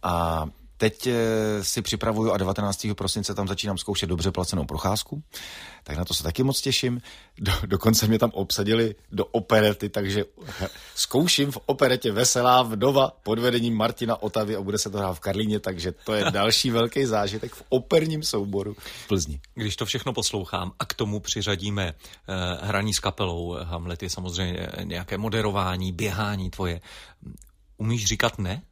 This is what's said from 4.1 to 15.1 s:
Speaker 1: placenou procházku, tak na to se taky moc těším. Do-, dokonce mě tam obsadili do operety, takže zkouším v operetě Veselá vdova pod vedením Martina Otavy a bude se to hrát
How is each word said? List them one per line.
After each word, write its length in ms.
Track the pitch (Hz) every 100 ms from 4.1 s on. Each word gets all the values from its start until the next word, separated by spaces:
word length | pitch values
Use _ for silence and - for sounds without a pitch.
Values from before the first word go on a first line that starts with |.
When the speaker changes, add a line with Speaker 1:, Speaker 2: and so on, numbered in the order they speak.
| 87 92
Speaker 1:
placenou 340 | 90 90 92 73
procházku, 580 | 87 95 107 - 143 151 - - - - -
tak 140 | - 76
na 80 | 90
to 80 |
se 100 | -
taky 200 | - 85
moc 180 | 131 135
těším. 400 | - 127 131 123 - - - -
Do-, 280 | 95 95 -
dokonce 420 | 92 113 110 107
mě 120 | 110
tam 100 | 117
obsadili 640 | 101 95 - 101 113 113 101 -
do 140 | 101 104
operety, 640 | 117 101 110 107 101 104
takže 360 | - 98 101 98 - 87 - 95 - - -
zkouším 560 | - 127 170 - 143
v 60 | 135 -
operetě 460 | 139 127 123 120
Veselá 500 | 101 127 127 123 127
vdova 500 | 123 110 123 139 135 -
pod 160 | - 110
vedením 360 | 123 120 117 110
Martina 440 | 113 - 117 110
Otavy 340 | 107 110 104 107
a 60 |
bude 160 | 98 104
se 120 | -
to 80 | 101
hrát 160 | 98